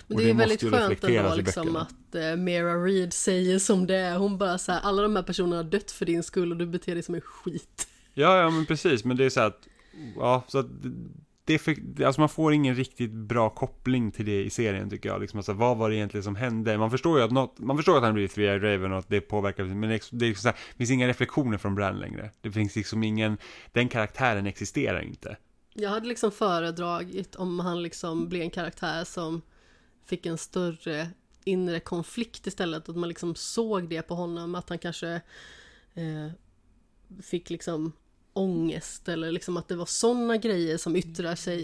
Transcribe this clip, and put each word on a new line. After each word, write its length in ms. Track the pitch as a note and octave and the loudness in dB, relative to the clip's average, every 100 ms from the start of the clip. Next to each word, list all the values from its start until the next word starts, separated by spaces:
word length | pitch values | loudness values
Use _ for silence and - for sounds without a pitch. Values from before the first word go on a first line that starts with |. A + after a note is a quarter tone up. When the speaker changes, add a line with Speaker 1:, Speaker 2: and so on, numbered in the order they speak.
| - | -4
Speaker 1:
men 100 | G#3+ | 2
Speaker 2:
Och 60 | |
Speaker 1:
det 80 | A3+ | 6
är 40 | |
Speaker 2:
det 40 | A3+ | 6
Speaker 1:
väldigt 240 | A3 G#3+ | 6 4
Speaker 2:
måste 40 | A3+ | 4
ju 40 | B3 | 4
Speaker 1:
skönt 80 | G3+ | 4
Speaker 2:
reflekteras 340 | G3+ F#3+ A#2 G2 | 2 4 4 4
Speaker 1:
ändå 20 | - | 2
Speaker 2:
i 20 | |
Speaker 1:
liksom 200 | F#3 F3+ E3 | 0 0 0
Speaker 2:
böckerna. 140 | E3 | -2
Speaker 1:
att, 340 | D#3+ - - | -4 -12 -10
eh, 220 | E3+ D#3+ E3+ | -4 -2 0
Mera 480 | F3+ F3 F3 F3 | 0 2 2 2
Reed 280 | F3+ F#3+ F3+ | 2 2 2
säger 460 | - - F#3 F#3 F#3+ | 0 2 4 4 4
som 280 | - F#3+ F#3 | 4 4 4
det 100 | F#3+ | 2
är. 200 | F3+ F3 | 0 0
Hon 200 | G3 F#3+ | 0 2
bara 200 | G3 F3+ | 0 0
så 140 | - | -2
här, 80 | F3 | 0
alla 220 | G3+ G3 | 2 2
de 140 | G#3+ G3+ | 2 2
här 60 | |
personerna 340 | F3 F3+ F3 E3+ | 0 0 0 0
har 80 | |
dött 260 | D#3+ G3 - | 0 -2 -2
för 160 | - F3 | -6 0
din 160 | E3+ | 0
skull 280 | E3 G3 F3 | 0 0 0
och 60 | E3+ | -2
du 80 | F3 | -4
beter 280 | F3+ - | -4 -4
dig 80 | E3+ | -6
som 120 | E3+ | -4
en 60 | E3 | -6
skit. 680 | - - F#3 D3 - - - - _ | -6 -10 -8 -8 -8 -10 -10 -12 _
Speaker 2:
Ja, 220 | - D#3+ F#3 | 2 6 8
ja, 100 | E3 | 6
men 160 | D#3+ D#3 | 4 2
precis, 380 | D#3+ F3+ B2 | 2 4 2
men 120 | A#2+ B2 | 2 2
det 80 | |
är 60 | C3 | 4
så 100 | C3 | 4
här 60 | A2 | 2
att, 220 | - - _ _ - C3 - | 0 -16 _ _ -16 -12 -2
ja, 260 | B2 B2+ B2 | 2 2 2
så 100 | C#3 | -2
att 240 | B2 - | -2 -6
det, 80 | B2+ A#2+ G#2+ - - _ - | -10 -10 -14 -16 -20 _ 0
det 80 | |
är 40 | D#3 | 0
för, 460 | - D3 - C#3+ | 2 -4 -4 0
alltså 160 | C3+ C3+ | 2 6
man 80 | D3+ | 4
får 240 | - D#3+ | 4 4
ingen 220 | D3+ C#3 | 6 4
riktigt 380 | B2+ C3 - A#2+ | 2 -2 -4 -6
bra 380 | A2 G#2+ A#2 A2 | -6 -2 2 2
koppling 600 | - B2+ - B2+ B2+ A2 | 2 -6 -4 0 2 0
till 120 | - G#2 | -2 -2
det 180 | G2+ | 0
i 60 | G#2 | -2
serien, 400 | - A2+ G2 G2 | -2 -2 -2 -4
tycker 180 | G2+ G#2 | -6 -6
jag. 120 | G2 | -4
Liksom, 180 | G2+ G#2 | -6 -6
alltså, 140 | G2 | -4
vad 240 | G2 A#2+ A#2 | 2 2 4
var 140 | A2 | 2
det 60 | G#2+ | 0
egentligen 280 | G#2 G#2 | -2 -4
som 120 | G2 G2+ | -6 -4
hände? 420 | B2+ A2+ A2+ G#2+ | -2 0 0 2
Man 120 | A2 | 2
förstår 280 | C3 E3+ D3+ | 2 4 4
ju 60 | |
att 60 | A2+ | 4
något, 260 | C3 B2+ - | 4 0 -2
man 180 | A#2 D3 | -2 2
förstår 200 | D#3 D3+ | 6 6
att 60 | |
han 120 | A#2 | 6
blir 140 | G#2+ G2 | 4 0
Three-Eyed 340 | - G#2 G2 | 2 2 2
Raven 300 | G#2 G2+ F#2+ | 2 2 0
och 60 | F#2+ | -2
att 100 | - | 0
det 120 | G#2 | -2
påverkar, 440 | - G#2 G2 F#2+ | 0 -2 -2 -2
men 260 | F#2 G2 A2 | -4 -2 -2
det, 180 | A2 - | -2 -4
det 140 | A#2+ A#2 | 0 0
är 80 | |
så 140 | G2 A#2 | 2 0
här, 80 | - - | 0 -4
det 60 | - | -4
finns 140 | A#2+ | 0
inga 180 | C3 B2 | 2 4
reflektioner 500 | A#2+ B2 - B2+ G#2 | 2 0 0 0 0
från 160 | G2+ | 0
Bran 240 | G2 G2 G2 | 0 0 -2
längre. 320 | F#2+ G#2 G#2 - | -8 -10 -12 -12
Det 120 | A2+ | -6
finns 240 | A2 G2+ A2+ | 0 0 -2
liksom 260 | G2+ A2 | -4 0
ingen, 360 | A2 G#2+ G#2+ G#2+ - - - | 0 2 0 -2 -6 -20 -4
den 160 | A#2+ B2 | 0 2
karaktären 580 | B2 G#2+ - B2+ G#2 G2 | 0 -2 0 0 2 -2
existerar 540 | - G2+ D3+ A#2+ F2 | -4 -6 -2 -2 -2
inte. 340 | - - - - _ _ _ | -4 -12 -14 -14 _ _ _
Speaker 1:
Jag 160 | - G#3 | -8 -4
hade 180 | G#3+ A#3 | -4 -4
liksom 220 | A#3 A3 | -2 -2
föredragit 1040 | - G#3 E3+ E3+ E3+ F3 E3+ F3+ F#3 F#3 - | 0 0 0 -2 -4 -4 -4 -6 -8 -10 -6
om 240 | F#3 F3 | -4 -4
han 220 | F3 F3 | -2 -4
liksom 460 | E3+ - F3 E3 E3+ | -6 -8 -6 -4 -4
blev 140 | F3 | -4
en 80 | E3 | -6
karaktär 540 | F3+ E3+ - F3 D#3+ | -6 -8 -6 -6 -6
som 380 | E3+ - D#3+ E3 - _ _ _ _ _ - | -6 -8 -6 -6 -10 _ _ _ _ _ -10
fick 200 | F3 E3+ | -8 -6
en 120 | E3 | -8
större 680 | - F#3 F3 E3 E3 D3+ E3+ - _ _ | -6 -4 -4 -4 -6 -6 -6 -12 _ _
inre 360 | - F#3 F3+ E3 | -2 0 0 -2
konflikt 680 | - F3 E3 - A#3 - - | -4 -6 -6 -6 -6 -8 -10
istället, 420 | - F3 D#3+ E3 | -4 -4 -4 -8
att 80 | E3+ | -6
man 120 | E3+ | -6
liksom 260 | E3+ F3 | -4 -6
såg 540 | E3 - - A3+ G3+ E3+ | -6 -6 -4 -2 -2 -2
det 140 | D#3+ | -6
på 120 | E3 | -6
honom, 400 | F3 F3 E3+ E3+ | -6 -6 -6 -6
att 140 | F3 - | -8 -6
han 100 | E3+ | -6
kanske, 300 | F3 D#3+ E3+ E3+ - - - - - - _ | -6 -6 -6 -6 -8 -20 -20 -20 -20 -20 _
eh, 360 | - D#3+ D#3 D3+ E3+ _ _ _ _ _ _ - G3 | -8 -6 -6 -8 -12 _ _ _ _ _ _ -20 -20
fick 280 | - F3 - | -6 -6 -6
liksom 420 | E3+ - D#3+ D#3+ - _ _ _ - | -8 -6 -4 -4 -8 _ _ _ -2
ångest 720 | F#3+ E3+ E3 D#3+ - - - | 0 2 0 -2 -8 -12 -6
eller 240 | E3 D#3+ | -4 -2
liksom 240 | E3+ - F3 | -4 -4 -6
att 120 | - | -4
det 80 | F3 | -6
var 100 | E3+ | -4
såna 500 | - A#3 B3 A#3 A3 | 2 2 4 2 2
grejer 400 | A3+ F#3 E3 E3 | 2 2 0 0
som 200 | F3 F3 | 0 0
yttrar 380 | F3 D#3+ E3+ | 0 -4 -6
sig 220 | E3+ - F3 | -4 -4 -2